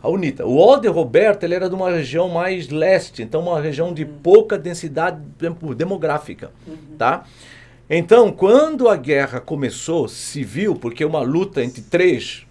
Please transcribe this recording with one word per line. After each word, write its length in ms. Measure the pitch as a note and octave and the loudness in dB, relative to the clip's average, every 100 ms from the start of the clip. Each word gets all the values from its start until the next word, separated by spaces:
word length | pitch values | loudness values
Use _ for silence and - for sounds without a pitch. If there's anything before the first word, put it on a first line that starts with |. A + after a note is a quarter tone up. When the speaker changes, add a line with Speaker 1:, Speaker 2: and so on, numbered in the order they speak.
Speaker 1:
A 60 | A#2+ | -10
unita. 360 | F#3+ D#3+ - F2+ | -8 -8 -6 -2
O 140 | C3 | 4
Alder 300 | G3+ C#4 A3 | 6 6 4
Roberto, 520 | D#3+ B2 D3+ G#3+ G3+ E3+ | -2 2 2 2 0 -2
ele 100 | F3+ | -2
era 140 | F#3 | -4
de 40 | F#3 | -4
uma 140 | F#3 | -2
região 380 | E3+ C3+ D#3 F#3 | -2 -4 -2 -2
mais 400 | E3+ F3+ F#3 C3+ | -2 -4 -4 -6
leste, 560 | D3+ F3+ F#3 - - | -2 2 2 0 -12
então 160 | A2+ D#3 | -6 -4
uma 200 | F3 E3 | -2 -4
região 320 | D#3 D3 E3+ | -4 -4 -4
de 100 | D#3+ | -4
Speaker 2:
Hum. 60 | D3 D3 | -10 -4
Speaker 1:
pouca 360 | E3+ G#3 A3 G3 | 6 6 6 -4
densidade 600 | E3 E3+ E3 C#3 F3 D#3 C#3+ - | -6 -10 -8 -4 -4 -4 -16 -8
dem-, 160 | E3 E3 D#3 A#2 | -8 -8 -10 -6
demográfica, 760 | F3 F#3+ D3+ D3 - - - - - | -4 -2 -4 -4 -6 -16 -16 -20 -20
Speaker 2:
Uhum. 80 | D#3+ - G2+ | -20 -20 -2
Speaker 1:
tá? 260 | A#2 F3+ - - - - - - _ | 0 0 -8 -20 -20 -20 -20 -20 _
Então, 400 | E3 E3+ A#3 A3 | -2 6 6 6
quando 580 | - F#3+ B3 D#4 C#4+ A#3+ | 4 4 6 4 2 2
a 80 | F3+ | 2
guerra 420 | C3 C#3 C#3 B2 | 0 0 0 -6
começou, 680 | - D3 B2+ - - E3 A#2 | -8 -6 -6 -6 -4 -2 -4
civil, 680 | - - D3+ A2+ C3 G#3 D3+ | -6 -12 -8 -8 -4 -2 -2
porque 280 | A#2 - | -6 -4
é 40 | D3+ | -2
uma 140 | D#3 | -2
luta 420 | B2+ D#3+ F#3+ C#3+ | 0 0 0 -4
entre 180 | A#2+ B2+ | -4 -8
três 640 | - F3 F3+ B2 - - - | -4 2 2 2 -4 -14 -20